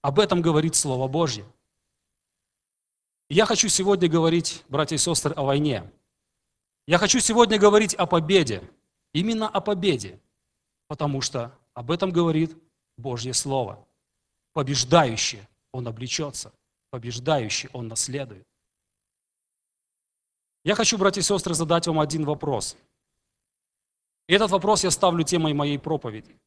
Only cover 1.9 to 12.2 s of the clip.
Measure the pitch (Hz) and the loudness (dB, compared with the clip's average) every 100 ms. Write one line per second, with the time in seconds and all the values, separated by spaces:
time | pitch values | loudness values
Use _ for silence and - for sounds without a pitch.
1.9 | _ _ _ _ _ _ _ _ _ _ | _ _ _ _ _ _ _ _ _ _
2.9 | _ _ _ _ 156 208 220 214 - 190 | _ _ _ _ 2 2 2 2 0 2
3.9 | 196 175 165 160 170 165 - _ 139 151 | 2 4 4 4 2 -2 -10 _ -2 -2
4.9 | 156 - 160 147 156 139 139 151 113 95 | -2 0 0 -2 -2 0 2 0 -2 -8
5.9 | _ _ _ _ _ _ _ _ _ - | _ _ _ _ _ _ _ _ _ 0
6.9 | 170 202 254 - 226 233 214 208 208 214 | 2 2 2 2 4 4 6 6 6 2
7.9 | - 175 170 156 190 135 98 - _ _ | -2 0 0 4 2 2 -4 -10 _ _
8.9 | _ _ 151 202 220 220 202 208 202 185 | _ _ -4 -2 -2 -2 -2 -2 0 0
9.9 | 135 98 90 _ _ _ _ _ _ _ | 0 -4 -16 _ _ _ _ _ _ _
10.9 | 151 147 135 - 135 117 - _ - 117 | -6 -4 -2 -4 -6 -8 -14 _ -12 -4
11.9 | 170 190 175 | -2 0 2